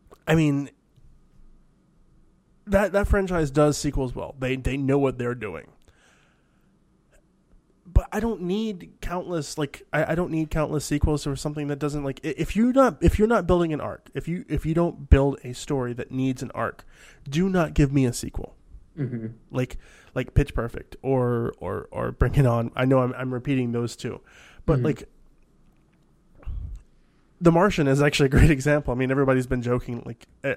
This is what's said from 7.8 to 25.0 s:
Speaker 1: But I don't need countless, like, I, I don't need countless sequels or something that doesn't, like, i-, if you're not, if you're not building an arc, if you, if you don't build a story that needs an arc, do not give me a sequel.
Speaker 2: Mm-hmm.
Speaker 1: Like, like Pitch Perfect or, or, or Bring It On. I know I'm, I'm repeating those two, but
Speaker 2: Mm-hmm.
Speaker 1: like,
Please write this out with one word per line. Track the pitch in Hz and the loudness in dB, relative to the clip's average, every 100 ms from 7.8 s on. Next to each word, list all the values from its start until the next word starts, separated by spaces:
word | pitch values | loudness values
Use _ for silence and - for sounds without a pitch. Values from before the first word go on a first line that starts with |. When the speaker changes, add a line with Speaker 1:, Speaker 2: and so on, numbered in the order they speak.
| - | 0
Speaker 1:
But | 160 - | 0 2
I | 202 | -2
don't | 226 220 | -2 -2
need | 175 202 220 185 160 - | -2 -2 -2 -6 -12 -10
countless, | - 175 180 175 143 - | -8 -6 -4 -4 -4 -4
like, | 151 - - | -6 -6 -6
I, | 151 156 | -2 0
I | |
don't | 160 180 | 0 -2
need | 160 156 | -2 -2
countless | 160 147 147 | -2 -2 -2
sequels | - 147 - 147 147 | -2 0 2 0 -2
or | |
something | 135 156 147 143 | -6 -6 -6 -6
that | 143 | -4
doesn't, | 147 147 | -4 -4
like, | 139 135 | -6 -6
i-, | 160 - | -6 -4
if | 160 | -2
you're | 196 240 | 2 4
not, | 254 254 156 | 6 4 4
if | 175 - | 4 6
you're | 214 | 4
not | 226 175 | 4 4
building | 180 170 | 2 2
an | 151 | -2
arc, | 110 82 - | -4 -8 -12
if | 139 143 | -10 -6
you, | 175 - | -6 -4
if | 139 151 | -4 0
you | |
don't | 160 170 - 143 | 2 0 0 0
build | 139 139 135 | 2 2 -2
a | 131 | -8
story | 123 - 143 123 | -12 -6 -6 -6
that | 120 - | -8 -8
needs | 131 131 127 | -6 -4 -4
an | 127 | -8
arc, | - 113 - - - - - - | -8 -8 -8 -18 -20 -20 -20 -6
do | 143 190 | -2 0
not | 185 156 | 0 0
give | 151 143 | 2 4
me | 139 | 4
a | 127 | 2
sequel. | 117 - - - - - - - - | 0 -6 -8 -10 -14 -20 -20 -16 -8
Speaker 2:
Mm-hmm. | 127 120 110 113 - | -6 -6 -10 -12 -10
Speaker 1:
Like, | 127 127 - - - - | -4 -4 -6 -14 -20 -12
like | - 127 | -8 -4
Pitch | - 139 | 0 0
Perfect | - 117 - - - | -2 -6 -8 -16 -10
or, | 127 135 123 120 117 - | -2 0 0 0 -4 -6
or, | 87 98 - | -8 -8 -8
or | - 117 | -6 -4
Bring | 117 127 | 0 0
It | 143 131 | 4 4
On. | 117 117 - | 2 -2 -2
I | |
know | 131 131 | 2 4
I'm, | 123 | 2
I'm | 120 127 | -2 -6
repeating | 127 123 135 120 | -6 -2 -2 -2
those | 117 120 - | -2 -4 -6
two, | 120 - _ - - - - | -10 -12 _ -20 -20 -8 -2
but | 143 | 0
Speaker 2:
Mm-hmm. | |
Speaker 1:
like, | 147 131 | 0 -2